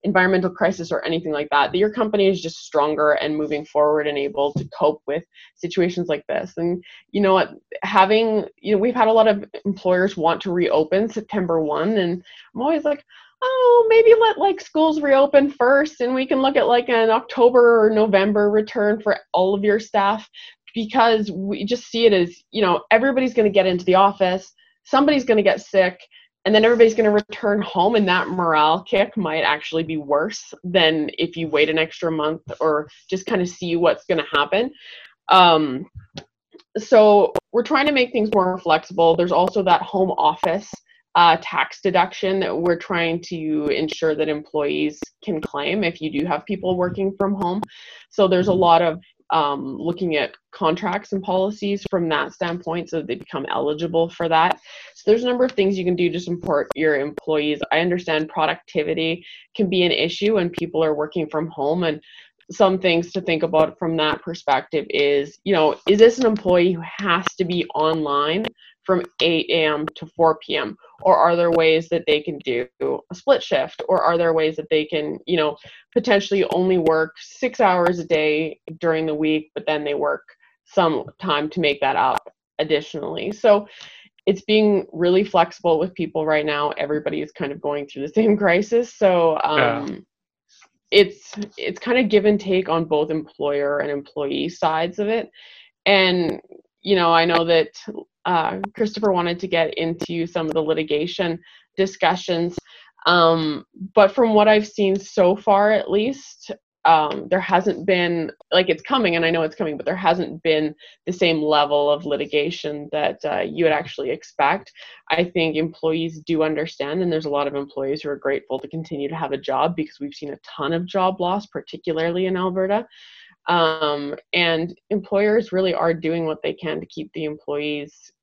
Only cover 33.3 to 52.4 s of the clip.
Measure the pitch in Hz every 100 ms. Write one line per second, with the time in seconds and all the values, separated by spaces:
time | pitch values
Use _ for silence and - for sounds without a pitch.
33.3 | 202 180 - 175 170 170 - - 165 -
34.3 | 151 147 190 254 - - - - _ -
35.3 | 185 175 160 151 131 180 - - - -
36.3 | _ _ - _ 220 214 226 214 208 185
37.3 | - _ 226 240 285 294 277 247 247 214
38.3 | 208 185 185 175 160 - 180 165 165 175
39.3 | 156 185 220 185 170 - 196 190 - 151
40.3 | 160 - 185 208 - _ _ _ 175 170
41.3 | 165 - 165 135 - 196 180 175 - 190
42.3 | 190 147 117 175 170 - 175 165 170 170
43.3 | 170 156 151 147 - 156 - 160 151 156
44.3 | 151 151 151 147 147 151 151 - _ -
45.3 | 160 151 143 147 202 175 165 156 143 170
46.3 | 247 - 185 185 180 180 185 196 196 196
47.3 | 196 175 190 202 - - - - - 190
48.3 | 180 190 185 170 170 170 165 _ _ _
49.3 | 160 143 143 131 131 165 175 180 151 -
50.3 | - _ - 165 170 208 196 - 196 190
51.3 | 185 190 208 202 202 - 185 170 147 143
52.3 | -